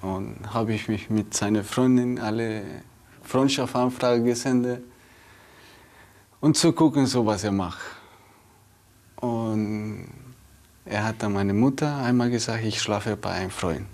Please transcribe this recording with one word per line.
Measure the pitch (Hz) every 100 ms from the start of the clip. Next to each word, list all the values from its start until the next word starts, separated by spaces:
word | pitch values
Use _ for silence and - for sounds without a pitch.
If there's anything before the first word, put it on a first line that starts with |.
Und | 95 95 107 113 107
hab | 117 110
ich | 107 -
mich | 107 -
mit | 107 104
seiner | - 104 107
Freundin | 98 - 131 127 123 123
alle | 113 110 113 110 98 - - - - -
Freundschaftsanfragen | - 127 135 135 127 127 127 127 127 120 117
gesendet, | 120 135 127 123 123 - - - - - - - - - - - - - - _ _
um | 147
zu | 151 170
gucken, | - 160 135 131
so | 127 110
was | 104 104
er |
macht. | 98 87 - - - - - - - _ _ _ _ _ _ _ -
Und | 123 117 113 107 107 107 107 104 - - 127 - - - _ _ -
er | 104 107
hat | 110
dann | 110
meine | 98 98
Mutter | 101 131 135 147 143
einmal | 123 123 120
gesagt, | 120 113 113 113
"Ich | 104
schlafe | - 104 110 104
bei | 98
einem | 92 92
Freund." | - 92 78 98